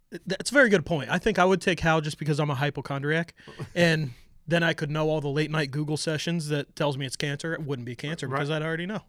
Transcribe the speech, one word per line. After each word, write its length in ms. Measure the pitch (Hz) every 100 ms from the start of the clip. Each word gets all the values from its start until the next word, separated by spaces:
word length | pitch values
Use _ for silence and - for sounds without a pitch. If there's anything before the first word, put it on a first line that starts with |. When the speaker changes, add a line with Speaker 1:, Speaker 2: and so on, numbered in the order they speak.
| _
Speaker 1:
Th-, 100 | - -
that's 240 | - -
a 20 |
very 160 | 277 247
good 160 | 190 147
point. 240 | 160 120
I 80 | 165
think 220 | 226 190
I 40 |
would 160 | 185 190
take 200 | - 170
how 200 | 165 160
just 200 | 151 -
because 200 | 156 147
I'm 120 | 147
a 40 | 131
hypochondriac, 800 | 147 143 - 139 147 160 170 - - -
Speaker 2:
<laughs> 200 | - 180
Speaker 1:
and 360 | 170 160 139 - - - -
then 140 | 170
I 120 | 165
could 180 | 156 151
know 180 | 156 156
all 120 | 156
the 60 | 143
late 220 | 143 151
night 220 | 156 143
Google 260 | 139 151 151
sessions 520 | - 151 - 170 147
that 260 | 147 - -
tells 240 | 147 135
me 60 | 135
it's 80 | -
cancer. 380 | 147 143 165 165
It 60 |
wouldn't 240 | 147 135 120
be 80 | 123
cancer 320 | 147 165 123
Speaker 2:
Right. 100 | 139
Speaker 1:
because 140 | 147
I'd 100 | 156
already 240 | 156 160 180
know. 160 | 220